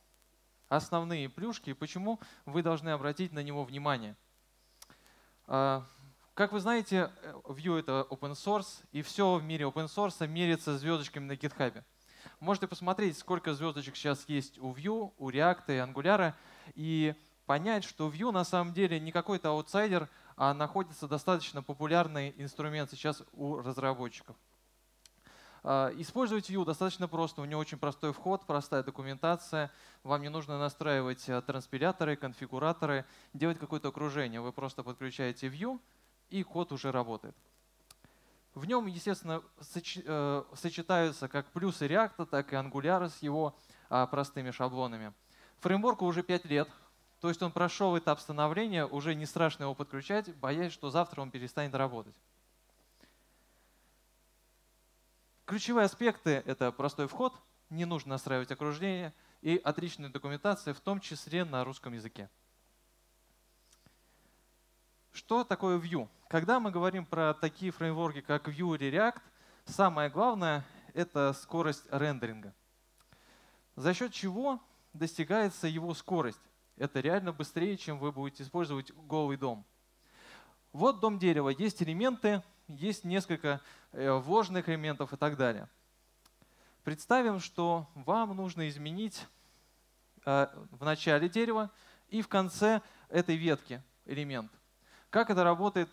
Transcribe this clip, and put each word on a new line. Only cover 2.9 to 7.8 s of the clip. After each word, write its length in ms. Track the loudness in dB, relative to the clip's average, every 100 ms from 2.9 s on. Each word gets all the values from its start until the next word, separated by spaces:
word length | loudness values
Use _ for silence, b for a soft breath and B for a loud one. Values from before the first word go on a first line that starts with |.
обратить 420 | -2 -2 -2 -4
на 100 | -4
него 220 | -4 -4
внимание. 540 | -6 -2 0 0 -2 -12 _ _ _ _ _ -20 -20 b b b b b -2
А, 400 | 2 2 0 -4 B B B _
как 180 | 0 0
вы 80 | 0
знаете, 500 | 0 0 2 2 2 -4
э, 180 | -16 -14 -12
Vue — 320 | -6 0 0